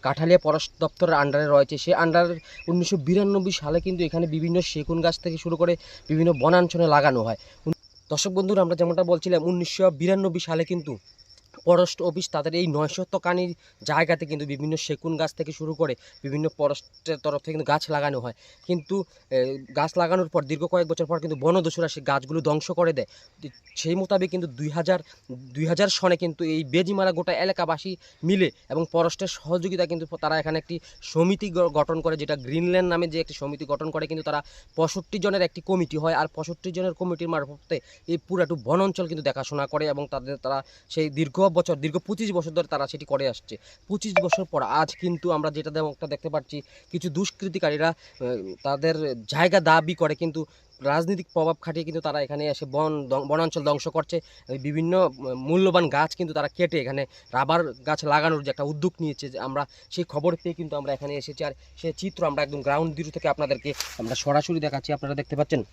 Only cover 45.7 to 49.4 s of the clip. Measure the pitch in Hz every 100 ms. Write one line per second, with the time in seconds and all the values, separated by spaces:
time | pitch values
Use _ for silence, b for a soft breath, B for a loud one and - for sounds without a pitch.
45.7 | 151 156 139 147 143 160 151 - 147 b
46.7 | b b 175 175 147 196 - 190 165 156
47.7 | 147 160 165 B B 123 120 95 - 139
48.7 | 143 160 156 151 120 110 147